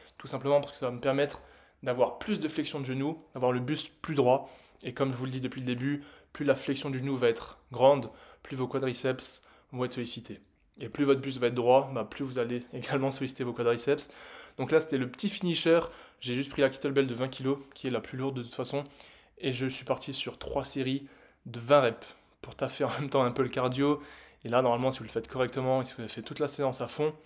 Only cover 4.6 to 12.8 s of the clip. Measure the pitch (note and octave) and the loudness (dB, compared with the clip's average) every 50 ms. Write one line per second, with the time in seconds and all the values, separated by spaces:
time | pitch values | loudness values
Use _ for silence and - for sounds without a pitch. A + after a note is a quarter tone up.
4.6 | - _ - _ - B2+ B2 - C#3 C3+ B2+ A#2+ B2+ B2+ B2+ C3 B2+ C3 - C3+ | -20 _ -20 _ -12 -8 -2 0 0 0 0 -4 -6 -6 -4 -4 -6 -6 -6 -6
5.6 | B2+ B2 B2 A#2+ B2+ C#3 C#3+ C#3+ C#3+ - - - _ _ - - D3 C#3+ C3 C3+ | -4 -4 -4 -2 -2 -2 -2 -4 -6 -12 -20 -20 _ _ -10 0 2 2 2 2
6.6 | - - C3+ - - C#3+ C3+ B2+ C3 C#3 C3+ B2 B2 A#2 A2+ - - - - - | 0 -2 -4 -2 -4 -4 -4 -4 -2 -2 0 2 4 2 2 2 -6 -14 -16 -20
7.6 | _ _ B2 A#2 B2+ C#3 C#3+ C#3 A#2 A2 - - - - - _ - - - B2+ | _ _ 2 6 8 8 8 6 2 -4 -12 -18 -20 -20 -20 _ -14 -10 -6 -4
8.6 | B2+ B2+ - C3+ C3+ C3 A#2 - - C3 C3 C3 - - - - - - - _ | -4 -2 -2 -2 -2 -2 -2 -2 -2 -2 -2 -2 -6 -12 -14 -16 -18 -20 -20 _
9.6 | _ _ - B2 B2+ B2 - B2+ A#2+ A#2 - A#2 - - G2+ - - _ _ _ | _ _ -4 -4 -4 -4 -4 -4 -6 -4 -6 -8 -10 -12 -16 -16 -18 _ _ _
10.6 | _ _ _ - - A2 - - C#3+ C#3 C#3 C3 - C3+ B2+ B2 B2 A#2+ B2 B2 | _ _ _ -14 -14 -8 -2 2 4 4 4 4 2 -4 -2 0 0 0 2 4
11.6 | A#2 A#2+ B2+ C3+ - C3+ C3 A#2+ G#2+ - - - C#3 C3 B2+ B2+ A#2 A#2+ B2 A#2+ | 6 8 8 8 6 2 -2 -6 -6 -6 -6 -8 -8 -4 -2 -2 -2 -2 -4 -6
12.6 | - - - B2 | -6 -8 -12 -10